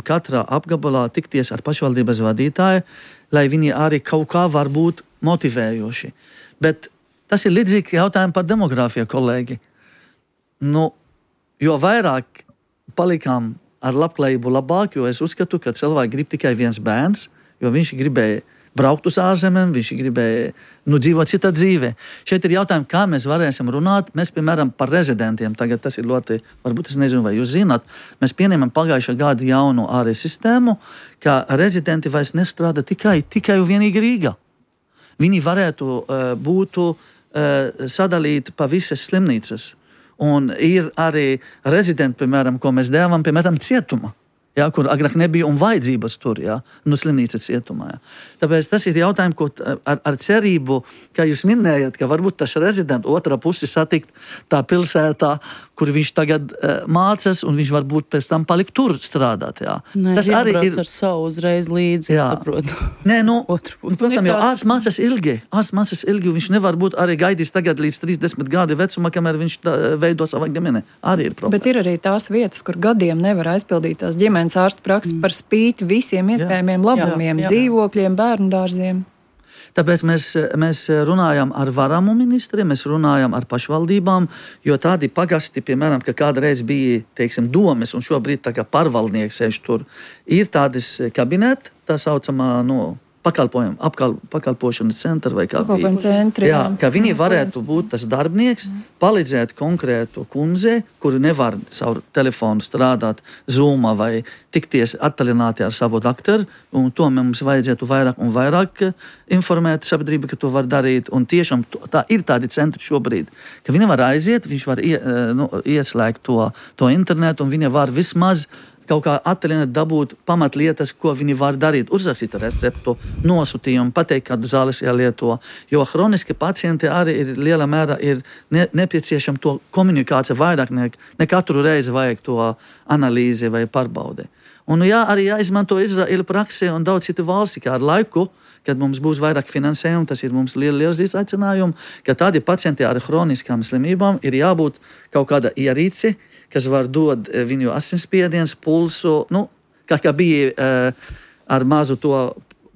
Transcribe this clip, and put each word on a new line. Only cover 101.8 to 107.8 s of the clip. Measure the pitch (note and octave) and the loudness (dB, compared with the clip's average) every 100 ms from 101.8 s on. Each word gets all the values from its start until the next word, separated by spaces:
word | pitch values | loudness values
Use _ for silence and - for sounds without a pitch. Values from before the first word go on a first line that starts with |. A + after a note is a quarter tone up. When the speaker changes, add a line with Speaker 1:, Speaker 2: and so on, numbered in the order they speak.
| A#2+ A#2 - - | -4 -4 -4 -2
Speaker 1:
telefonu | C3 A#2 A2 G#2+ | 0 0 -2 -2
strādāt, | - - B2+ B2 A2 G#2+ - - - | -2 0 0 2 -2 -6 -12 -18 -4
Zoomā | C3 D3 C#3 A#2 G#2+ | 2 2 2 2 0
vai | A2 A2+ A#2 - _ | 0 -2 -6 -16 _
tikties | E3+ - C3 A#2 - | -4 0 0 0 0
attālināti | D3 - B2 A#2+ A#2 A2 G2+ | -4 -2 0 2 0 0 -4
ar | |
savu | A2 A#2 A2 | -2 -2 0
doktoru, | A#2 B2 - G#3+ G3+ - _ | -2 -2 0 0 0 -8 _
un | C3+ B2+ | -2 0
to | - D#3 | 2 2
mums | C3 B2+ A#2+ | 2 0 -2
vajadzētu | C3+ C3+ B2+ A#2+ | 0 0 0 -2